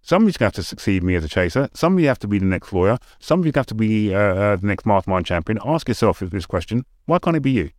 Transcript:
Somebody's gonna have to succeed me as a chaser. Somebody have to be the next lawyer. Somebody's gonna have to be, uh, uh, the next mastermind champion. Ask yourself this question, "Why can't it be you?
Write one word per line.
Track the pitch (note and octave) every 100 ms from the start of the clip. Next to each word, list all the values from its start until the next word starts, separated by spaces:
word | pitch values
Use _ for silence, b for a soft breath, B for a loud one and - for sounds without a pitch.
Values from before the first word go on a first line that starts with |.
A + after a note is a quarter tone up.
Somebody's | - E3+ A3 E3+
gonna | A2
have |
to | -
succeed | F#2+ G2 - F#2+
me | F2 F2+
as |
a | D#2
chaser. | - F2 B2+ C#3
Somebody | - E3 F#3+ D3+
have | B2+
to | G2+
be | G2+
the | F#2+
next | F#2 -
lawyer. | F#2+ F#2 B2 b b
Somebody's | - D#3+ E3
gonna | C#3
have | B2+
to |
be, | A2 A2 A2 G#2+
uh, | F#2+
uh, | G#2 F#2 G#2 G2+
the | G2+
next | G2 -
mastermind | G2+ F#2 F#2 E2+
champion. | F2 D#2+ G#2+
Ask | - D#3+ -
yourself | A2+ A2 G2
this | F#2 G2 F2
question, | F#2 - A2+ C3 _ -
"Why | E3+
can't | F3+ D#3+
it |
be | C3+
you? | B2+ C#2+